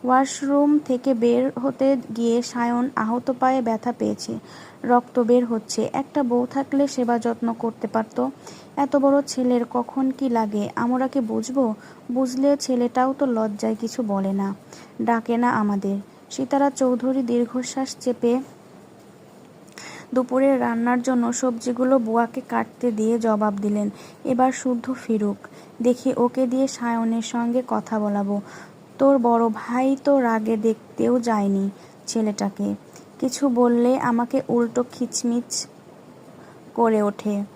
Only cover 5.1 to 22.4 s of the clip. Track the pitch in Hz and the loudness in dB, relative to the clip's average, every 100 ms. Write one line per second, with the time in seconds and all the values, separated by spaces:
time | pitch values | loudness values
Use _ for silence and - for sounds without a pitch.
5.1 | - 233 247 240 226 220 - 214 - 269 | -2 4 4 4 -4 -4 -4 -2 -4 -4
6.1 | 302 254 240 247 269 277 277 285 269 240 | -2 0 0 0 -4 -2 0 0 0 0
7.1 | 240 233 226 233 226 233 220 220 226 220 | 0 -2 -2 -4 -2 -6 -4 -4 -2 -2
8.1 | - 254 277 - - - - 277 285 277 | -2 -4 -6 -20 -20 -12 -4 0 4 4
9.1 | 277 277 - 247 247 240 247 240 269 262 | 4 0 -2 0 0 0 -4 -4 -2 -2
10.1 | 262 269 233 220 208 208 - 240 254 262 | 0 0 0 0 -2 -4 -2 -2 0 0
11.1 | 277 220 226 226 262 240 214 - - - | -2 -2 -4 -2 0 0 -2 -12 -20 -6
12.1 | 247 262 254 277 285 - 247 240 254 254 | -2 -2 2 2 2 0 0 0 0 0
13.1 | 262 277 226 220 208 220 220 226 - 220 | 0 0 0 -2 -2 -4 -2 -4 -4 -2
14.1 | 196 190 196 196 196 - - - - 226 | -2 -2 -2 -4 -6 -14 -20 -20 -4 0
15.1 | 233 226 233 247 226 208 202 196 196 196 | 0 0 0 2 2 0 0 -2 -4 -8
16.1 | - - - 262 277 285 277 262 247 247 | -20 -14 -8 0 2 2 2 0 2 0
17.1 | 262 240 240 240 254 247 - 262 - - | -2 0 0 0 -4 -6 -6 -6 -4 -4
18.1 | 247 240 247 269 - - - - - - | 0 0 0 -2 -18 -20 -20 -20 -20 -20
19.1 | - - - - - - - - - - | -20 -20 -20 -20 -20 -20 -20 -18 -18 -4
20.1 | 247 254 254 269 262 240 233 233 247 247 | -2 0 2 4 4 0 0 0 0 2
21.1 | 247 233 240 262 233 254 240 254 269 220 | 2 0 0 -2 -2 -4 -2 2 2 2
22.1 | 226 233 262 | 0 0 -4